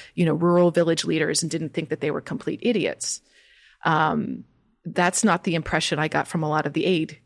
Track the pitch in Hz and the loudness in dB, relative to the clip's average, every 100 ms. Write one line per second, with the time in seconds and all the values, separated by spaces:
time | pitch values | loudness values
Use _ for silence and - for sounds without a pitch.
0 | - - 165 156 175 175 175 170 165 165 | -12 0 0 2 4 6 4 4 2 0
1 | - 160 156 156 165 165 160 - 156 160 | 0 0 0 0 -2 -4 -4 -6 -4 -4
2 | 156 - - 151 - - 240 220 98 - | -2 -4 -6 -6 -6 -2 0 0 0 -4
3 | - - _ _ _ _ _ _ 165 156 | -6 -8 _ _ _ _ _ _ 0 2
4 | 156 156 139 123 - _ _ _ 165 - | 2 0 -4 -8 -14 _ _ _ -6 0
5 | 175 - 214 170 190 165 - 160 - 151 | 0 2 2 2 0 -2 0 -2 0 -2
6 | 156 156 - 165 151 156 151 160 175 175 | 0 -2 -2 -2 0 0 -2 -2 0 0
7 | 156 - | -2 -8